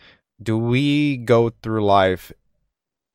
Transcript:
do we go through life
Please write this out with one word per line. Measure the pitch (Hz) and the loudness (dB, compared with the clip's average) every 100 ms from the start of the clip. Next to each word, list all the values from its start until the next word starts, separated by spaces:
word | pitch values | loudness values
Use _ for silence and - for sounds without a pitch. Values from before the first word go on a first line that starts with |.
| _ _ _ _ | _ _ _ _
do | 107 110 | -6 -4
we | 117 127 143 147 147 131 | -2 -2 0 -2 -2 -4
go | 117 117 117 - | 0 2 2 -4
through | 110 110 101 | -6 -2 2
life | 98 95 92 - - _ _ _ _ _ _ _ | 2 2 -2 -10 -20 _ _ _ _ _ _ _